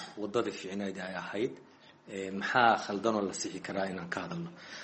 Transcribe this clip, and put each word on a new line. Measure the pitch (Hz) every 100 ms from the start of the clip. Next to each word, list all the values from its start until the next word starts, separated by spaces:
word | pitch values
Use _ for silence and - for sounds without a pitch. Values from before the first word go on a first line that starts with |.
| - -
waddada | 104 117 107
fiicnayd | 98 95 98 98 92
ay | 92
ahayd, | 92 85 101 127 - - - - - -
ee, | 101 95
maxaa | 98 98 127 120 104
khaldanoo | - 101 113 110
la | 98
sixi | 92 104 92
karaa | - 95 95
inaan | 92 87
ka | 95
hadalno. | 92 175 170 - - -